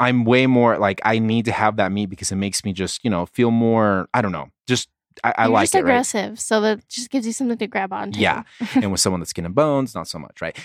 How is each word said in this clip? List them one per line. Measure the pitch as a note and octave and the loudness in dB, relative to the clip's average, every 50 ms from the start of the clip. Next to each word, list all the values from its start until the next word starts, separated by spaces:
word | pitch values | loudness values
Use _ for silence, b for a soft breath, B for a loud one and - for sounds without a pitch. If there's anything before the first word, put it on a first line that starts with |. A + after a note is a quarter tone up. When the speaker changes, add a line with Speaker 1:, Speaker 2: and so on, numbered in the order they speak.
Speaker 1:
I'm | B2 B2+ B2+ B2 A#2 | 2 2 2 2 4
way | A2+ B2 B2+ C3 C3 | 4 4 4 6 4
more, | B2+ B2 A#2+ A#2 G#2 - | 4 4 4 4 4 2
like, | G#2 G2 F#2+ - - | 2 0 0 0 0
I | A2 A2+ A2+ | 0 0 2
need | A2 A2 A2+ A#2 G#2+ | 2 0 0 0 0
to | A2+ | 0
have | G2 - G#2+ G#2+ G#2+ | -2 0 0 0 0
that | G#2+ G2 F#2 | 0 0 0
meat | G2 G#2 G#2 | 0 -2 -4
because | F#2 F#2+ - F#2+ - | -6 -6 -8 -6 -6
it | G2 | -4
makes | G2 G2+ G2 - - - | -4 -4 -4 -4 -6 -6
me | G2+ | -6
just, | F2+ F#2 F#2 - - - - | -6 -4 -6 -6 -6 -4 -4
you | A#2 | -2
know, | G2 F2 F2 | -2 -2 -4
feel | - - - A#2+ A#2 | -4 0 0 2 2
more, | A#2 A#2 A#2 A2+ A2+ A2+ G#2+ G#2 G2 F#2 E2+ - | 4 2 2 4 4 4 4 2 2 0 -2 -2
I | - B2 | -2 -2
don't | A2 F#2+ | 0 0
know, | F2 D2+ D2 - _ _ - | -2 -6 -8 -12 _ _ -4
just, | - B2 - - _ _ _ _ _ - - - | -2 -2 -2 -4 _ _ _ _ _ -10 -2 -2
I, | A#2 - - | 0 2 4
I | A2+ | 4
Speaker 2:
You're | A3+ A3+ | 4 4
Speaker 1:
like | - G2 | 4 4
Speaker 2:
just | - - | 4 2
Speaker 1:
it, | F#4+ | 2
right? | - | 2
Speaker 2:
aggressive, | C4+ B3 B3 B3+ - - G#3 G3 G#3 G#3+ - | 2 2 2 0 -2 -4 -4 -4 -6 -8 -8
so | - - A3+ G#3+ | -4 -2 0 2
that | G#3 A3 G#3 G#3 - - | 2 2 0 -2 -6 -14
just | - A#3+ B3 - | -12 -12 -10 -4
gives | - C4+ A3 | -4 -4 -4
you | A3+ | -4
something | A3 - C4+ A#3+ A#3 - | -4 -4 -2 -2 -2 -4
to | A3 | -6
grab | G3 - G3+ F#3+ F#3+ | -6 -4 -6 -6 -6
onto. | F#3+ G#3 G3+ G3+ G3+ G#3+ | -6 -8 -8 -6 -2 0
Speaker 1:
Yeah. | G#3 E2+ C#2 - - B B B | 0 0 0 -2 -6 B B B
Speaker 2:
<laughs> | A#3+ - - | -6 -2 0
Speaker 1:
And | D#3+ G#2+ G2 | 0 0 0
with | F#2+ - | 0 0
someone | - G2+ F#2 F2 | 0 0 0 -2
that's | D#2+ - | -6 -8
skin | - F#2 E2+ | -8 -8 -6
and | F2 F#2 | -2 0
bones, | C#3 D#3 D3+ C#3+ C3+ C3+ A#2+ - | 2 2 2 2 0 -2 -4 -6
not | F2 E2 - | -10 -10 -10
so | - D#2+ | -12 -14
much, | C#2 - _ - | -14 -14 _ -10
right? | E2+ E2 - B B | -10 -10 -10 B B